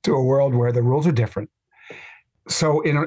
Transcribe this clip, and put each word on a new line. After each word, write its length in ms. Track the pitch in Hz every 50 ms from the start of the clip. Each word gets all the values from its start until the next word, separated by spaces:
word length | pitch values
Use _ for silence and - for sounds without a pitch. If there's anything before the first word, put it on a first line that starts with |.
to 100 | - - -
a 80 | 135
world 320 | 127 127 135 139 139 139 123
where 180 | 120 120 120
the 100 | 120 123
rules 240 | 117 120 127 151 151
are 60 | 175
different. 360 | 151 113 113 107 - - 104 - _ _ _ _ _ _ - - - - - - - - _ _ _ _ _ -
So 320 | - - 165 156 147 156
in 140 | - 160 147 147
a, 60 | 151